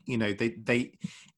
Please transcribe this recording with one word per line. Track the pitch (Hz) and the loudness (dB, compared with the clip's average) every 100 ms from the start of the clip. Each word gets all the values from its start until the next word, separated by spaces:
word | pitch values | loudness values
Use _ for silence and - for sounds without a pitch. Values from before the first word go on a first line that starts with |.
you | - 120 | -4 0
know, | 107 | 0
they, | 98 117 | 2 0
they, | 113 110 120 127 - - - - | -2 2 2 2 -8 -14 -14 -20